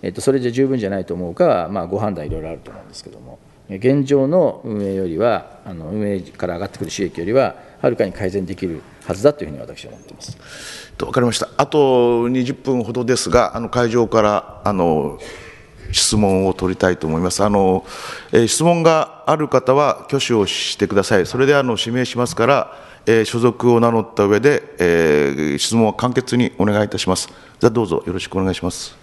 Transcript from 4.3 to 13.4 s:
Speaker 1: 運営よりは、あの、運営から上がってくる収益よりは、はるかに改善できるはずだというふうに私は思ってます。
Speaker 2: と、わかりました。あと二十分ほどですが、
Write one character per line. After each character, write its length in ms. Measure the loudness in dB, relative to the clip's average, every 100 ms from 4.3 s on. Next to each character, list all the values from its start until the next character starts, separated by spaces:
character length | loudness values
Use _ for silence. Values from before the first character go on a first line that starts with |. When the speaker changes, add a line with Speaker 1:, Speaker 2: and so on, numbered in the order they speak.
| 2 0 -2
Speaker 1:
運 200 | -8 -4
営 100 | -4
よ 120 | -2 -4
り 120 | 0
は、 420 | 0 0 -6 -20
あ 80 | -16
の、 140 | -14 -8
運 220 | -6 -4
営 120 | -4
か 280 | -8 -8 -8
ら 60 |
上 60 | -6
が 60 | -8
っ 40 |
て 80 | -10
く 60 |
る 60 | -10
収 140 | -6
益 140 | -6 -6
よ 60 |
り 80 | -2
は、 220 | 0 0 -4 -20 -4
は 80 | -4
る 80 | -2
か 80 |
に 80 | -4
改 180 | -2 -4
善 140 | -4
で 120 | -6 -6
き 100 | -8
る 160 | -8 -14 -20 -8
は 80 |
ず 80 | 0
だ 100 | 0
と 120 | 0
い 20 | -10
う 40 |
ふ 20 |
う 20 |
に 60 | -12
私 260 | -14 -18 -18
は 60 |
思 80 | -20
っ 40 |
て 100 | -20
ま 60 | -20
す。 160 | -18 -18 -18 -18 -16 -16 -18 -10
Speaker 2:
と、 80 | -4
わ 60 |
か 80 | 0
り 60 | 0
ま 60 |
し 60 | 0
た。 100 | -6 -2
あ 100 | 2
と 600 | 4 4 6 4 2 2
二 160 | 0
十 100 | -2
分 280 | -4 -2 -2
ほ 100 | -2
ど 120 | -4
で 120 | 0 0
す 140 | 2
が、 260 | 2